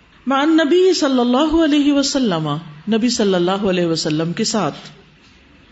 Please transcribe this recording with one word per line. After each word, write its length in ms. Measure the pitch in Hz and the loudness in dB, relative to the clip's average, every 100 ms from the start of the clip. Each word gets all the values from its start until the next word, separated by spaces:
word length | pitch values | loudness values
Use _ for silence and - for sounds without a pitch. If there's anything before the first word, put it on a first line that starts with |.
| _ _ - | _ _ -4
مع 120 | 269 | -2
النبی 540 | 294 320 320 349 370 | 2 2 2 4 2
صلی 260 | 349 294 262 | 2 0 0
اللہ 340 | 247 247 311 320 | 2 2 2 2
علیہ 300 | 320 294 285 | 2 2 2
وسلم، 540 | 277 277 285 247 170 156 147 - - - | 2 0 0 0 0 -2 -4 -8 -12 -4
نبی 200 | 226 240 | 0 0
صلی 240 | 240 208 185 | 0 0 0
اللہ 320 | 175 196 208 | 0 -2 -2
علیہ 160 | 185 170 | 0 0
وسلم 460 | 165 165 151 165 | -2 -2 -2 -2
کے 100 | 170 220 | -4 -4
ساتھ، 440 | 220 160 - - - - _ _ _ _ _ _ | -2 -4 -6 -14 -20 -20 _ _ _ _ _ _